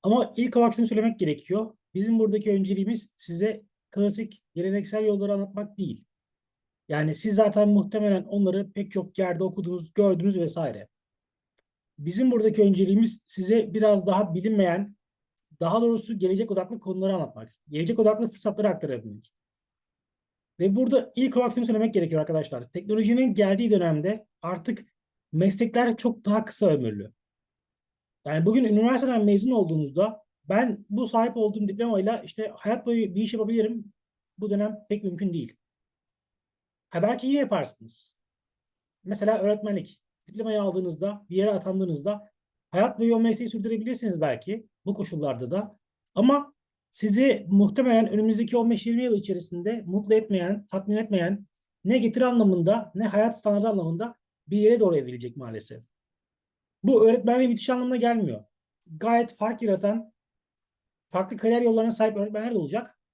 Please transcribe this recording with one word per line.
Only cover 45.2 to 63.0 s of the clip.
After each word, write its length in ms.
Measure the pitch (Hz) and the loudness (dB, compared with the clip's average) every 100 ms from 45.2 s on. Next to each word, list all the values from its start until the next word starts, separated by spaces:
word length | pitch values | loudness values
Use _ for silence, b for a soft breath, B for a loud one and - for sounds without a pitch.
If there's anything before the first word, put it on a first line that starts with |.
| 147 120 127 | -4 -4 -4
da. 280 | 180 208 _ _ _ _ 185 | -4 -6 _ _ _ _ 2
Ama 380 | 247 285 285 _ _ _ _ | 4 4 0 _ _ _ _
sizi 540 | - 214 202 269 214 165 | -4 0 4 4 2 2
muhtemelen 580 | 196 202 269 254 226 214 | 4 4 4 4 4 4
önümüzdeki 500 | 208 220 214 233 240 | 2 2 0 0 2
on 120 | 233 | 2
beş 180 | 214 233 | 0 0
yirmi 160 | 233 | -2
yıl 140 | 254 208 | 0 -2
içerisinde 680 | 202 180 170 175 185 233 180 | -2 -6 -6 -8 -6 -6 -4
mutlu 280 | 190 202 | -4 2
etmeyen, 520 | 220 220 196 175 208 - | 0 2 -2 -2 -6 -6
tatmin 320 | 190 196 208 | -8 -2 -4
etmeyen, 500 | 220 196 170 202 - _ _ _ | 0 0 0 -4 -8 _ _ _
ne 140 | 180 254 | 0 2
getiri 280 | - 240 247 | 2 2 2
anlamında, 640 | 240 202 180 170 226 - 185 | 4 4 4 2 0 -2 -4
ne 80 | |
hayat 360 | 220 202 226 226 | -2 2 0 0
standardı 280 | 214 202 226 | -2 0 0
anlamında 480 | 202 165 165 233 - _ _ - | 0 -2 -4 -8 -10 _ _ -4
bir 100 | 202 | 4
yere 220 | 214 240 | 4 6
doğru 180 | 196 156 | 4 2
evrilecek 400 | 123 123 120 120 | -2 -10 -12 -12
maalesef. 460 | 120 110 - 117 117 _ _ _ _ _ _ _ _ _ | -12 -12 -14 -20 -20 _ _ _ _ _ _ _ _ _
Bu 240 | 208 240 226 | 4 6 6
öğretmenliğin 440 | 247 202 247 254 | 6 2 2 2
bitiş 180 | 233 - | 0 -2
anlamına 260 | 247 254 254 | -2 -2 0
gelmiyor. 480 | 233 233 175 107 - _ _ _ _ | 0 0 -2 -6 -14 _ _ _ _
Gayet 480 | 156 208 233 233 - | -6 0 0 0 -4
fark 260 | 214 233 | -6 -2
yaratan, 520 | 226 185 202 226 - _ _ _ _ _ _ _ _ _ _ | -2 0 0 -2 -6 _ _ _ _ _ _ _ _ _ _
farklı 280 | 185 190 220 | -6 -4 -2
kariyer 240 | 220 240 | 0 2
yollarına 300 | 240 226 226 | 2 2 0
sahip 260 | 226 220 208 | 0 0 0
öğretmenler 360 | 208 214 226 | -4 -4 -4
de 40 | 220 | -4
olacak. 420 | 147 208 240 _ | -4 -6 -8 _